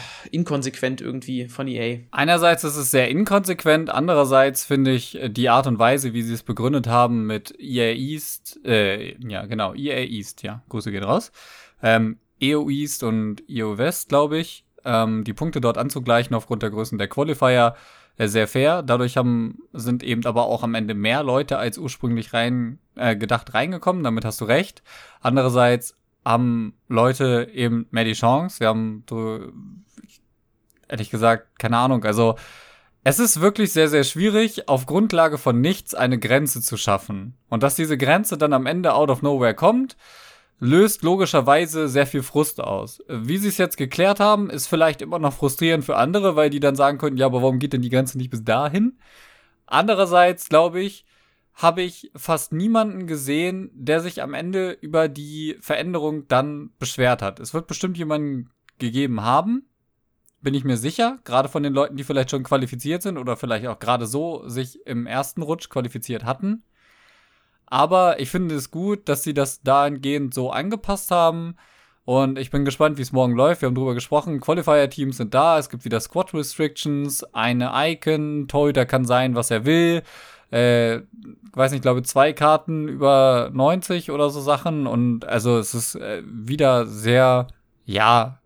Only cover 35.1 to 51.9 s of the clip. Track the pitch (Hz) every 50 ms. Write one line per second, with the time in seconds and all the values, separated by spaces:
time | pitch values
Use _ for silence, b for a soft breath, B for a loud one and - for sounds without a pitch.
35.1 | - 170 165 160 147 143 - 135 117 117 127 160 190 - - - - - 123 123
36.1 | 127 117 110 107 123 139 151 131 - 127 113 - 117 104 - - 101 95 - -
37.1 | 104 98 95 120 127 _ _ _ 120 113 120 139 - - 165 156 151 127 135 127
38.1 | 156 190 214 - 180 147 156 147 143 131 131 131 160 180 180 160 110 127 151 143
39.1 | 131 127 143 143 143 135 123 113 104 - 156 185 226 247 269 254 - B B B
40.1 | B B B B B B B B B _ - 123 143 170 208 214 208 - - 165
41.1 | 180 196 190 151 - 151 123 131 143 156 175 156 160 160 156 143 127 139 139 135
42.1 | - 143 127 - - 143 151 151 - - - - 98 98 101 113 - - - -
43.1 | - 117 110 123 160 196 202 208 190 - 185 175 - - 202 143 - - 175 196
44.1 | 202 - 202 208 214 208 202 - - 143 - - - 160 160 160 151 - - -
45.1 | 170 170 156 143 139 - - 139 131 - 165 165 165 160 - - - - 120 143
46.1 | 180 208 196 190 165 151 151 147 143 143 143 143 139 135 139 139 143 135 - 147
47.1 | 135 127 135 135 123 127 123 131 131 127 139 143 - 131 123 120 127 127 135 131
48.1 | - 131 127 127 123 117 113 117 110 123 143 147 143 196 214 247 262 b b b
49.1 | b b b b b b b b b b _ - - 147 185 214 214 185 196 175
50.1 | 175 175 175 180 180 180 - - 156 156 165 175 165 180 190 202 196 - _ _
51.1 | _ _ _ _ _ _ _ _ _ - - 170 165 180 180 180